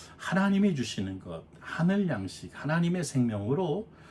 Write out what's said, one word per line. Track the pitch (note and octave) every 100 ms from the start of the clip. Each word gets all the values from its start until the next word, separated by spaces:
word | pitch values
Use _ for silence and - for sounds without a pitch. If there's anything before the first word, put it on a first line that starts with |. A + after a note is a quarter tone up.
| - -
하나님이 | - F3+ G3 G3 G3+
주시는 | D3 A2 - F#2+ F#2+
것, | F#2 D#2+ - -
하늘 | - - E3+ G3+ F#3
양식, | A2+ F#2+ - -
하나님의 | - C#3+ E3 E3+ F3+
생명으로 | D3+ C3+ A#2+ G#2 G#2 C#3+ - F3+ A3 - -